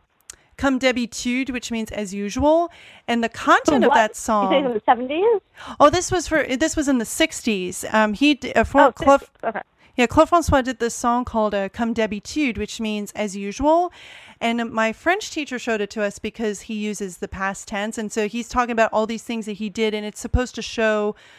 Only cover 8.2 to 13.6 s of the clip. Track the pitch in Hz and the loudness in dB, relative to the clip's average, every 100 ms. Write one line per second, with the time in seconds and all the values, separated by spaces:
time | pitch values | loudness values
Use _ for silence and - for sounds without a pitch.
8.2 | 294 294 254 - 220 277 285 - 302 277 | 2 2 0 0 2 6 4 4 4 4
9.2 | - _ 226 214 - _ _ - 240 - | 2 _ -8 -6 -12 _ _ 0 2 4
10.2 | 311 339 302 285 247 240 233 - 247 240 | 6 4 4 2 0 -2 -4 -2 0 0
11.2 | 247 226 214 202 196 - 233 226 214 208 | -2 -2 0 0 -4 -4 -4 0 -2 -2
12.2 | - 302 285 202 208 - 220 214 208 - | -6 -2 -2 -2 -8 -6 -6 -4 -6 -6
13.2 | 208 196 202 202 | -6 -6 -8 -2